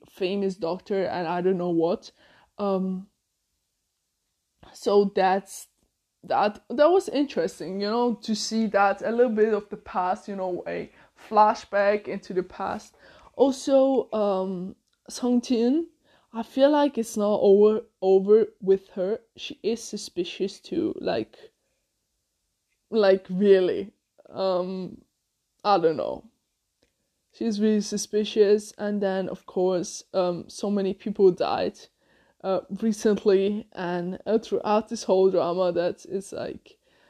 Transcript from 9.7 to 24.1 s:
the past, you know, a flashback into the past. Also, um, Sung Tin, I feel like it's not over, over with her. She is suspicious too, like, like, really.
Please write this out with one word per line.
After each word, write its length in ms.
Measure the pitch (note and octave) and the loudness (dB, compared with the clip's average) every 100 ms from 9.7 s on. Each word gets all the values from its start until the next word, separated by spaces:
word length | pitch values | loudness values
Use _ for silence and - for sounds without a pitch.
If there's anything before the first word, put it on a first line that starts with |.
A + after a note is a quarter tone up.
the 60 | G#3+ | -14
past, 520 | - G3+ F3+ G#3+ - | -8 -4 -4 -4 -8
you 80 | G3 | -8
know, 260 | F#3 F3+ - | -6 -6 -8
a 240 | E3+ - _ _ _ - | -10 -10 _ _ _ 0
flashback 800 | G#3+ G#3+ A3 - G3 G3+ G#3 G#3 | 4 4 2 -2 0 2 0 -4
into 260 | G3 - | -10 -6
the 80 | F#3 | -6
past. 540 | F#3 - F#3+ A3 - _ - - - | -6 -8 -8 -8 -12 _ -20 -20 -14
Also, 760 | - C4+ C4 - C4+ C4+ C4 - | 2 2 2 2 4 4 2 -2
um, 640 | G#3+ G3+ F#3+ F#3+ F#3 F#3 - _ _ - | -2 0 0 -4 -6 -10 -12 _ _ -20
Sung 320 | - B3 B3 | -6 -2 0
Tin, 460 | A#3+ A#3 A#3+ D4+ E4 _ _ _ _ | 0 0 2 0 -2 _ _ _ _
I 100 | A3+ | -12
feel 280 | A3+ C4 C#4 | -8 2 4
like 280 | D4 C#4+ B3+ | 4 2 0
it's 180 | A3 G#3+ | -6 -2
not 220 | G#3 G#3 | 0 2
over, 400 | G3+ G3 G#3 G#3+ - _ | 4 6 6 4 -4 _
over 460 | F#3+ F#3+ G3 A3 G#3+ - | 2 4 6 4 4 -2
with 280 | F#3 F#3+ - | 0 0 -2
her. 300 | - F#3 A3+ - - | -6 -4 -6 -10 -16
She 220 | - - | -16 -8
is 200 | G#3 A3+ | -6 -6
suspicious 800 | - G#3 - - F3+ - F#3+ - | -8 -12 -10 -8 -8 -6 -6 -8
too, 340 | - - G#2+ - | -8 -4 -4 -4
like, 360 | - - - - - _ _ _ _ _ _ _ _ _ _ _ _ _ _ | -4 -4 -6 -12 -20 _ _ _ _ _ _ _ _ _ _ _ _ _ _
like, 360 | A3 G3 F#3+ F#3+ | 2 4 4 0
really. 640 | F#3 G3+ F#3+ F3+ F#2 G3 - _ | 2 6 6 6 -2 -6 -14 _